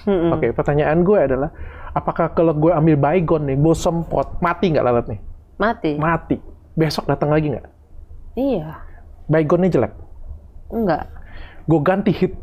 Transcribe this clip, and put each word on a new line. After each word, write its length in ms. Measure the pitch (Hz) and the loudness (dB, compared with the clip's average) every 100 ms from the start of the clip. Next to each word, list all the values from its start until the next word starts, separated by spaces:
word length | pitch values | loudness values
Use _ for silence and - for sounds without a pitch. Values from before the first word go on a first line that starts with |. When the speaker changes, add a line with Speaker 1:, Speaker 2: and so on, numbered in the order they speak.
Speaker 1:
Mm-mm. 280 | 208 190 165 | -2 0 2
Speaker 2:
Oke, 200 | 156 120 | 0 0
pertanyaan 500 | 120 147 143 147 165 | 0 0 2 2 2
gue 160 | 180 202 | 4 4
adalah, 320 | 139 131 147 - - - - | 2 0 -2 -6 -14 -14 -8
apakah 400 | 147 - - 160 | -6 -4 -2 0
kalau 220 | - 165 | 2 2
gue 160 | 151 160 | 4 2
ambil 280 | 160 160 147 | 4 4 4
Baygon 480 | 139 185 160 160 | 4 2 2 0
nih, 120 | 143 135 | 0 2
gue 160 | 156 | 4
semprot, 640 | 160 180 170 160 143 139 - | 4 0 -2 -2 -2 -2 -2
mati 300 | 175 175 190 | -2 0 2
nggak 160 | 147 | 2
lalat 220 | 123 120 117 | 4 2 0
nih? 140 | 107 - - - - | -8 -12 -16 -18 -2
Speaker 1:
Mati. 360 | 208 233 160 | -2 0 -2
Speaker 2:
Mati. 420 | 147 156 165 - 131 - - - | 0 0 0 -2 -4 -4 -20 -8
Besok 340 | - 156 - - | 0 0 0 -2
datang 220 | 139 147 | -2 2
lagi 200 | 151 151 | 0 0
nggak? 180 | 110 - - - - - - - | -4 -10 -20 -20 -20 -18 -18 -12
Speaker 1:
Iya. 420 | 226 277 208 156 - - - - - | -4 -2 -2 -6 -12 -18 -18 -20 -14
Speaker 2:
Baygonnya 460 | - 160 156 175 185 | 0 2 4 2 4
jelek? 220 | 156 110 - - - - - - - - | 2 0 -4 -18 -16 -14 -16 -16 -20 -10
Speaker 1:
Enggak. 400 | 226 208 151 - - - - - - | -4 0 -2 -4 -14 -16 -16 -16 -10
Speaker 2:
Gue 160 | - 160 | 0 2
ganti 320 | 147 196 202 | 4 2 0
hit, 240 | - 185 - | 0 -2 -4